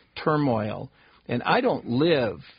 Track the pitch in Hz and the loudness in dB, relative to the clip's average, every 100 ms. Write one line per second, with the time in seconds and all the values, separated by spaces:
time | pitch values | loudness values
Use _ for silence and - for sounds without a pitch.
0 | _ - - 151 143 113 107 98 131 _ | _ -4 0 2 2 0 -2 -6 -12 _
1 | _ _ - 123 - 208 254 135 - 120 | _ _ -6 -4 2 2 2 -2 -2 0
2 | 165 151 117 85 - | 2 2 0 -4 -14